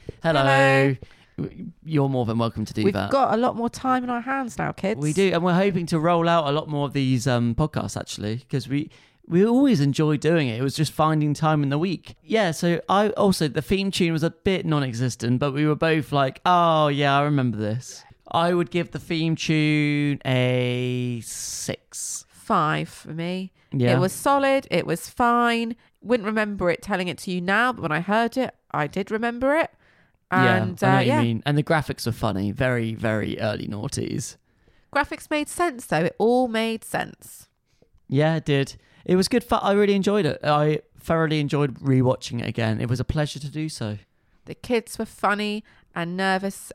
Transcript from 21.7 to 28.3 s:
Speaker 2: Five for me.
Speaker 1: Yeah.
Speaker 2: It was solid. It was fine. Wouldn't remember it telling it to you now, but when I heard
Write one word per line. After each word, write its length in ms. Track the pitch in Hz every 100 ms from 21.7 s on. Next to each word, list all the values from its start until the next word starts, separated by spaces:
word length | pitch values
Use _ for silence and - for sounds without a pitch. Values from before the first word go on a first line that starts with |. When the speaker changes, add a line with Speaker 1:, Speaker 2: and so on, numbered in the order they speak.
| - _ - - - -
Speaker 2:
Five 600 | - - 196 151 151 165
for 240 | - -
me. 380 | 160 170 185 190 _ _
Speaker 1:
Yeah. 240 | 139 120 127
Speaker 2:
It 40 |
was 120 | 185
solid. 540 | - 285 277 269 269 -
It 160 | 175 -
was 220 | 170 -
fine. 680 | - 240 240 240 233 233 233 _ _
Wouldn't 260 | 190 240 202
remember 440 | 220 208 202 180
it 120 | -
telling 260 | - 190 180
it 80 | -
to 120 | -
you 100 | 180
now, 320 | 175 202 247
but 100 | 247
when 100 | 165
I 80 | 156
heard 360 | 180 214 233